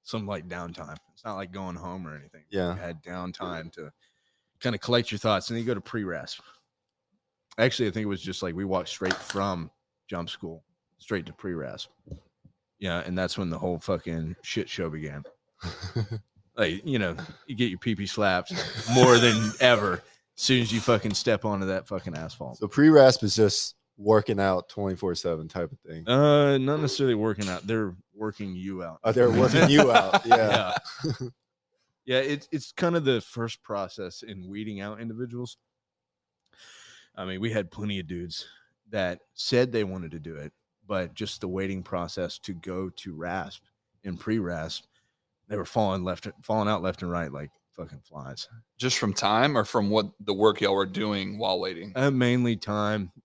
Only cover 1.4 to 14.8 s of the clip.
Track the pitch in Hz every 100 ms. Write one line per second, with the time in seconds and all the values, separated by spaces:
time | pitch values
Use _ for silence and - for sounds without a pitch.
1.4 | 95 98 95 85 90 92 82 76 69 78
2.4 | 76 98 87 90 87 82 87 90 90 -
3.4 | 90 82 82 - 76 _ _ _ _ _
4.4 | _ _ 127 107 - 120 113 104 113 98
5.4 | - 117 117 104 - 117 95 78 - -
6.4 | - _ _ _ _ _ _ _ _ _
7.4 | _ - 123 - 110 110 104 98 92 90
8.4 | 92 85 98 95 85 - 92 - - 101
9.4 | 98 90 80 _ _ _ - 90 85 -
10.4 | 85 82 _ _ _ _ - 101 80 -
11.4 | 98 85 67 - - _ - - _ _
12.4 | - _ _ _ 95 87 87 90 90 -
13.4 | 90 82 92 85 - 90 - 82 80 85
14.4 | - 113 - -